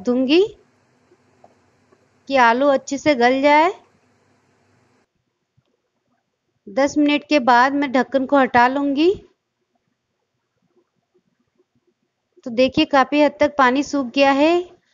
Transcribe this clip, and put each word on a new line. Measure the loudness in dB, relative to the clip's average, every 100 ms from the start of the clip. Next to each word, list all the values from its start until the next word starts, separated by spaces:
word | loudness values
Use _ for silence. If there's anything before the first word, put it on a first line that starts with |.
दूँगी | -2 -2 0 2 0 -4 _ _ _ _ _ _ _ _ _ _ _ _ _ _ _ _ -4
कि | 2
आलू | 2 2 0
अच्छे | 0 -4 -4
से | -2
गल | 2 2 2
जाए। | 2 2 2 -2 _ _ _ _ _ _ _ _ _ _ _ _ _ _ _ _ _ _ _ _ _ _ _ _ _ _ _ _ -10
दस | -4 -2 0
मिनट | 0 -2 -2
के | -2
बाद | 2 2 2
मैं | -2 -2
ढक्कन | -4 -2 -4 0
को | 0
हटा | 2 2 2
लूँगी। | 0 -4 0 0 -2 -8 _ _ _ _ _ _ _ _ _ _ _ _ _ _ _ _ _ _ _ _ _ _ _ _ _ _ _ _ _ _ _ -8
तो |
देखिए | -2 -2 -2 0
काफ़ी | 0 0 0
हद | 0 0
तक | -2 0
पानी | 0 -2
सूख | -4 -6 -4
गया | 0 0
है। | 2 0 0 -4 _ _